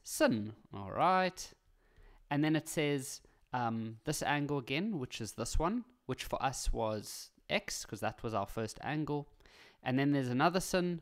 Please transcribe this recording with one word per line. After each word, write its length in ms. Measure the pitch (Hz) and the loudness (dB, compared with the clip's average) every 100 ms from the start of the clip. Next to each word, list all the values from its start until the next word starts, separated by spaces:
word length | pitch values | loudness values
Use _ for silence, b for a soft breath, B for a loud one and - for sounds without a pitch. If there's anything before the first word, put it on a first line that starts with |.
sin. 500 | - - 277 113 104 110 - | -10 2 4 4 -2 -10 -14
All 180 | 101 98 | -10 -6
right. 640 | - 165 185 185 - - - _ _ b b b b _ | 2 4 4 2 -2 -12 -18 _ _ b b b b _
And 120 | 143 | 2
then 140 | 151 156 | 4 2
it 140 | 156 | 0
says, 500 | 170 147 143 131 - b b _ | 0 2 0 -2 -12 b b _
um, 460 | 127 117 113 110 113 - | -2 0 -2 -4 -6 -4
this 180 | 147 | -2
angle 360 | - 147 143 143 | 0 0 0 -2
again, 380 | 120 139 214 180 | -2 -2 -2 -4
which 220 | 127 - | -6 -6
is 140 | 110 | -8
this 260 | - 117 - | -4 -2 2
one, 240 | 165 240 - _ - | 2 0 -6 _ -6
which 180 | 127 | -6
for 180 | - - | -4 -2
us 300 | 135 - - | -2 0 0
was 600 | 120 110 107 104 - - _ - | 0 0 -2 -6 -12 -14 _ -4
x, 360 | 202 - - - | -2 -2 -8 -8
'cause 140 | 107 | -4
that 240 | 107 - | -4 -4
was 100 | 117 | -2
our 140 | 107 98 | -2 -2
first 320 | - 110 - | -4 -6 -6
angle. 460 | 117 151 143 147 143 - B B B B | -4 -2 -2 -4 -6 -16 B B B B
And 160 | 131 127 | 0 4
then 140 | 143 | 4
there's 160 | 143 123 | 4 2
another 320 | 123 165 180 | 4 4 4
sin, 400 | - 185 180 170 | 2 0 0 -2